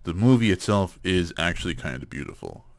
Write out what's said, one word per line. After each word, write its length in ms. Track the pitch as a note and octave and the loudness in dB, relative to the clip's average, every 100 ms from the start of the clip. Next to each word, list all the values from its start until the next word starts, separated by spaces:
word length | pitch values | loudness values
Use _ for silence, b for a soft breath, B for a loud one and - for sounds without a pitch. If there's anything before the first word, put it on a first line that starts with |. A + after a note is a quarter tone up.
the 120 | - | -6
movie 360 | E2+ A#2+ B2 A2+ | 2 4 6 4
itself 480 | F2+ - G2+ F#2+ - | 0 2 0 0 -4
is 280 | F2+ F#2 E2+ - | 0 0 0 -2
actually 380 | E2+ F2 F2+ D#2 | -2 -2 -4 -6
kinda 280 | D#2+ C2 C2+ | -6 -10 -10
beautiful. 580 | C#2+ - - G1+ - - | -12 -12 -12 -14 -16 -20